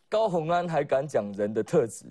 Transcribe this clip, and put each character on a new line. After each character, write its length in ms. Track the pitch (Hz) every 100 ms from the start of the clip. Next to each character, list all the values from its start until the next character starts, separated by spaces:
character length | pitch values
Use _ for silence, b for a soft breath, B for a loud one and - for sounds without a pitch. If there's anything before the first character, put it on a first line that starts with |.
| -
高 220 | 214 220
虹 180 | 170 156
安 220 | 175 175
还 140 | 156
敢 240 | 147 135 147
讲 180 | 123 104
人 180 | 98 104
的 120 | 110
特 240 | 104 165 117
质？ 180 | - -